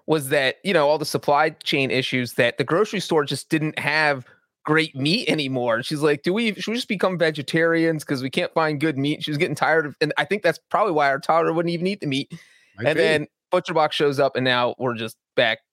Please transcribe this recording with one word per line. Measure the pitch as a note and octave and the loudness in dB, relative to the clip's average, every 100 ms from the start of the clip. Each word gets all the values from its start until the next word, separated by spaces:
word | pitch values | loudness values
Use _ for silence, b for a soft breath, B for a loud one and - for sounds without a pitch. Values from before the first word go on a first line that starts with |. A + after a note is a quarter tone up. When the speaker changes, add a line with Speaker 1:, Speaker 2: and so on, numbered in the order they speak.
| - | -2
Speaker 1:
was | D#3 C3+ | -2 2
that, | D3 C3 - | 2 2 -2
you | F#3 | 0
know, | E3+ D3 | 4 4
all | D3+ | 2
the | |
supply | D3+ C3+ - C#3+ D#3+ | 0 -2 2 4 4
chain | D3+ - D3 C3+ | 0 -4 0 0
issues | B2+ C3 C3 A#2+ | 0 0 -2 -4
that | - A#2+ - | 0 0 2
the | |
grocery | C3 D#3+ G#3+ G#3 | 0 0 0 -2
store | - D#3+ | 0 0
just | C#3+ C#3 - | 0 -4 -2
didn't | D#3+ D#3 - | -2 -2 -4
have | C3+ D3+ D3+ C#3 - b b _ | -2 2 2 0 -6 b b _
great | - D#3 D#3+ | 0 0 0
meat | C3+ D3+ G#3 D3+ | -2 0 0 0
anymore. | D#3+ C3+ C3 A#2+ A2+ | -2 -2 -2 0 -2
And | B2+ | -2
she's | D#3 | -2
like, | D3+ D3 | 0 0
"Do | - | 0
we, | G3+ A#3 | 0 -2
should | F#3+ G3 | -4 -6
we | A#3 | -6
just | - | -4
become | G3 G3 F3+ | -2 -2 0
vegetarians | D#3+ D3+ C#3 E3 E3 E3 E3 D#3+ | -2 -2 -2 0 2 2 2 0
'cause | - C#3+ | -4 -4
we | C3 | -4
can't | F3 F3 | -4 -2
find | - D#3 D3 | 0 0 0
good | D#3+ C3+ | -2 0
meat?" | C#3 D3 | -2 -2
She | - | -4
was | D3+ | -2
getting | E3+ D3 | -2 0
tired | C3+ D#3+ D3+ | 2 2 0
of, | - | -2
and | D3+ D3+ | -4 -2
I | |
think | D3 G#3 | -2 0
that's | F3 D#3 _ | -2 -2 _
probably | F3 G#3+ | -2 0
why | D3+ C#3+ | 2 2
our | C3+ | 0
toddler | - D#3+ E3 | 0 0 2
wouldn't | E3 E3+ | 0 -2
even | E3+ F3+ | -2 -2
eat | G#3 | -4
the | D3 | -4
meat. | C3+ - E3 B B B - | -4 -4 -12 B B B -4
Speaker 2:
Might | C3 | -2
Speaker 1:
And | D#3+ | 2
Speaker 2:
be. | |
Speaker 1:
then | D#3+ D#3 D3 _ - | 2 2 -2 _ -4
Butcher | F3+ F3 | -2 0
Box | D#3+ D#3 - | 0 0 2
shows | D3 C#3 | 0 2
up, | C#3 - | 0 2
and | |
now | B2+ B2 B2 - | 0 2 0 -2
we're | B2+ | -4
just | A2+ A2+ - _ - | -4 -8 -10 _ 0
back | A#2+ A2+ _ | 2 0 _